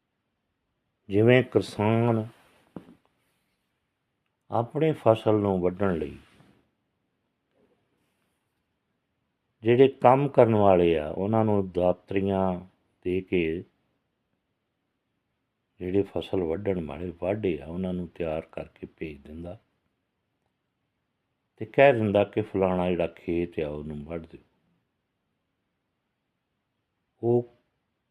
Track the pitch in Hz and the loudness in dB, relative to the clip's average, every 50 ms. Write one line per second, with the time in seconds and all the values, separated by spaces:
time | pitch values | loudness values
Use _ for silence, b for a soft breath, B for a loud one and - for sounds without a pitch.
0 | _ _ _ _ _ _ _ _ _ _ _ _ _ _ _ _ _ _ _ _ | _ _ _ _ _ _ _ _ _ _ _ _ _ _ _ _ _ _ _ _
1 | _ - 98 104 110 120 127 127 123 - - 104 95 - - - 104 110 113 117 | _ -2 0 4 6 6 6 6 4 2 0 -2 -2 -2 -4 -2 0 0 2 2
2 | 120 120 113 110 110 117 - _ _ _ _ _ _ _ _ - - - - _ | 2 0 0 -2 -4 -6 -14 _ _ _ _ _ _ _ _ -20 -20 -20 -20 _
3 | _ _ _ _ _ _ _ _ _ _ _ _ _ _ _ _ _ _ _ _ | _ _ _ _ _ _ _ _ _ _ _ _ _ _ _ _ _ _ _ _
4 | _ _ _ _ _ _ _ _ _ _ 101 110 117 - - 143 156 160 151 - | _ _ _ _ _ _ _ _ _ _ -6 -6 -6 -4 -4 -2 -2 -2 -2 0
5 | - 113 110 110 - 110 107 107 101 101 95 92 87 90 90 95 101 98 87 80 | 2 2 2 2 2 0 2 2 2 0 0 0 0 -2 -2 -2 -2 -2 -2 -2
6 | 78 69 69 69 - _ _ _ _ _ _ _ _ _ _ _ _ _ _ _ | -6 -8 -10 -16 -20 _ _ _ _ _ _ _ _ _ _ _ _ _ _ _
7 | _ _ _ _ _ _ _ _ _ _ _ _ _ _ _ _ _ _ _ _ | _ _ _ _ _ _ _ _ _ _ _ _ _ _ _ _ _ _ _ _
8 | _ _ _ _ _ _ _ _ _ _ _ _ _ _ _ _ _ _ _ _ | _ _ _ _ _ _ _ _ _ _ _ _ _ _ _ _ _ _ _ _
9 | _ _ _ _ _ _ _ _ _ _ _ _ 107 113 120 123 135 135 - - | _ _ _ _ _ _ _ _ _ _ _ _ 2 2 6 6 6 4 4 4
10 | - 123 131 135 143 135 - 135 120 113 113 104 101 98 92 87 87 85 82 76 | 4 4 4 4 2 2 4 4 4 6 4 4 6 6 6 6 4 4 2 0
11 | 76 78 85 87 95 104 110 113 110 110 104 101 95 92 85 87 90 90 90 - | -2 -6 -6 -6 -4 0 0 0 2 2 0 0 -2 -2 -4 0 0 0 0 -2
12 | _ - 98 98 98 98 98 95 95 92 90 87 90 - _ _ _ _ _ _ | _ -6 -6 -4 -2 -2 -2 -2 -2 -2 -4 -6 -10 -18 _ _ _ _ _ _
13 | - 90 90 92 92 - 98 90 82 80 80 92 - - _ _ _ _ _ _ | -8 -6 -6 -6 -4 -2 -2 -2 -2 -2 -6 -8 -10 -16 _ _ _ _ _ _
14 | _ _ _ _ _ _ _ _ _ _ _ _ _ _ _ _ _ _ _ _ | _ _ _ _ _ _ _ _ _ _ _ _ _ _ _ _ _ _ _ _
15 | _ _ _ _ _ _ _ _ _ _ _ _ _ _ _ - 90 90 92 101 | _ _ _ _ _ _ _ _ _ _ _ _ _ _ _ -12 -8 -4 -2 -2
16 | 95 - - 87 80 - - 95 87 80 80 98 104 98 95 90 80 71 71 78 | -4 -2 -6 -10 -8 -6 -4 -4 -2 -4 -4 -4 -4 -4 -4 -4 -6 -8 -10 -10
17 | 87 90 80 - 87 92 104 110 104 95 80 73 - 80 85 92 92 92 90 90 | -12 -12 -12 -8 -6 -6 -4 -4 -4 -4 -4 -6 -8 -12 -10 -8 -6 -6 -6 -8
18 | 87 80 - - 85 80 78 80 - - - 80 78 - _ _ - - _ _ | -10 -12 -10 -8 -8 -6 -6 -8 -10 -12 -16 -16 -16 -16 _ _ -20 -20 _ _
19 | 87 78 76 71 69 73 78 82 85 87 98 - _ _ _ _ _ _ _ _ | -14 -14 -14 -18 -20 -18 -16 -16 -14 -16 -16 -18 _ _ _ _ _ _ _ _
20 | _ _ _ _ _ _ _ _ _ _ _ _ _ _ _ _ _ _ _ _ | _ _ _ _ _ _ _ _ _ _ _ _ _ _ _ _ _ _ _ _
21 | _ _ _ _ _ _ _ _ _ _ _ _ 110 - - 143 139 143 127 113 | _ _ _ _ _ _ _ _ _ _ _ _ -16 -2 4 6 6 6 6 4
22 | 110 101 98 101 101 - - 110 104 - - 95 95 92 92 90 90 90 92 85 | 0 2 2 2 0 0 -2 -6 -6 -4 -2 0 0 0 0 0 0 -2 -2 -2
23 | 85 82 - - - 92 85 87 87 87 - - 78 73 76 76 76 78 76 73 | -4 -6 -6 -10 -8 -6 -4 -4 -4 -6 -6 -8 -8 -8 -8 -10 -10 -12 -12 -12
24 | 71 78 85 85 80 - - 82 _ _ _ _ _ _ _ _ _ _ _ _ | -12 -12 -12 -12 -14 -16 -20 -20 _ _ _ _ _ _ _ _ _ _ _ _
25 | _ _ _ _ _ _ _ _ _ _ _ _ _ _ _ _ _ _ _ _ | _ _ _ _ _ _ _ _ _ _ _ _ _ _ _ _ _ _ _ _
26 | _ _ _ _ _ _ _ _ _ _ _ _ _ _ _ _ _ _ _ _ | _ _ _ _ _ _ _ _ _ _ _ _ _ _ _ _ _ _ _ _
27 | _ _ _ _ 113 117 120 120 120 - _ _ _ _ _ _ _ _ _ _ | _ _ _ _ -2 0 0 0 -2 -4 _ _ _ _ _ _ _ _ _ _
28 | _ _ | _ _